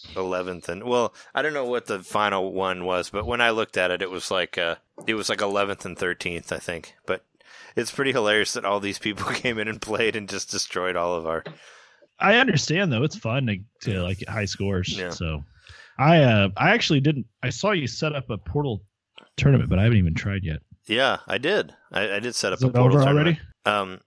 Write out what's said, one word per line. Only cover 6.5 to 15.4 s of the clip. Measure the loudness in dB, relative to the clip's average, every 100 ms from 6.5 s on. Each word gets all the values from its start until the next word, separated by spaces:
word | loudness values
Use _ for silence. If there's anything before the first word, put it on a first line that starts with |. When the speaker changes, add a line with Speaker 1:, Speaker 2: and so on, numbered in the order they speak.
Speaker 1:
I | -8
think. | -8 -10 -12 -12 -6
But | -6 -8 _ _ -20 -8 -6
it's | -4
pretty | -2 0
hilarious | 2 2 2 2
that | -2 -2
all | 0
these | -2 -4
people | -6 -4 -4
<laughs> |
came | -4 -4 -2
in | -4
and | -6
played | -4 0 0 -2
and | -6
just | -8 -6
destroyed | -6 -6 -4 -2 -2
all | -2
of | -2 -4
our | -4 -6 -16 -20 -20 -20 _ -20 -2
Speaker 2:
I | 2 4
understand, | 4 2 0 0 0
though. | 0
It's | 0 -2
fun | -4 -2 -2
to, | -4 -8 _
to, | -4
Speaker 1:
Yeah. | -2
Speaker 2:
like, | -2 -4
get | -6
high | -6
scores. | -6 -4 -2 -2 -2 -6
Speaker 1:
Yeah. | -6
Speaker 2:
So | -6 -6 -6